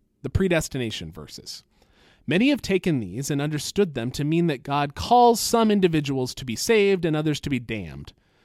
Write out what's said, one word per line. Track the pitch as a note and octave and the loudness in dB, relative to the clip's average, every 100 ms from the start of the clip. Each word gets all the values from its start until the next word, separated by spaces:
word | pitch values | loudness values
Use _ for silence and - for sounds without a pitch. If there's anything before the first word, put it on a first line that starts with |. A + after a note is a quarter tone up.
| _ _ | _ _
the | C3 | -2
predestination | - F#3+ E3 - C3+ A2+ - E2 | 0 2 0 0 -4 -4 -6 -10
verses. | D#2+ C#2+ - - - - _ _ _ _ _ | -14 -16 -16 -16 -18 -20 _ _ _ _ _
Many | - E3+ C4 | -2 2 2
have | C#4 | 2
taken | - F#3+ F3+ C#3 | 0 0 0 -2
these | F#2+ G#2+ C#3+ | -2 -6 -4
and | C#3+ | -2
understood | D3+ D3+ - G3 F#3+ | -2 -4 -2 0 0
them | C3+ B2+ | -2 -4
to | C3+ | -2
mean | D3 E3 E3+ | 0 2 2
that | C3 | -2
God | - C#3+ C#3+ | -2 -2 -2
calls | - - A#3+ A#3+ A#3 | -4 2 6 6 4
some | - A#3 A3 | 2 2 4
individuals | G#3 F#3 D#3 C#3+ C3+ B2+ - | 4 4 2 0 -2 -4 -6
to | |
be | B2+ | -8
saved | A2 - A3 G3 F#3+ | -4 2 4 4 2
and | E3 D3+ | 0 0
others | D#3 D3 | -2 -4
to | D3 | -4
be | B2+ | -4
damned. | A2+ A2 E2 C#2+ - - _ _ | -4 -8 -8 -12 -16 -20 _ _